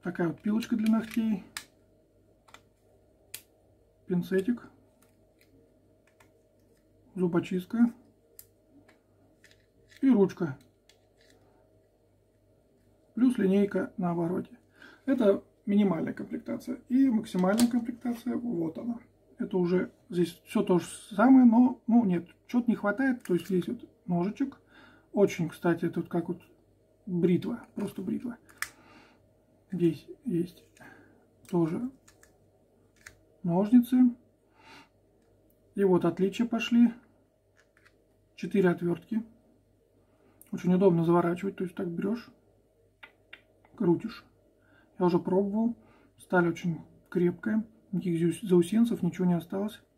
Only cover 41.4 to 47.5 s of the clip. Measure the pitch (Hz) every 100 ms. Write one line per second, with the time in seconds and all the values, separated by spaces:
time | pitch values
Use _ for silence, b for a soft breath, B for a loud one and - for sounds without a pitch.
41.4 | 196 190 180 - 180 170 196 233 - _
42.4 | _ _ _ _ _ _ - _ _ -
43.4 | _ _ _ - 180 165 - - _ _
44.4 | _ _ b b b - 180 170 175 180
45.4 | 202 214 233 226 b b b _ - 180
46.4 | 175 165 180 156 - - _ 180 175 175
47.4 | 220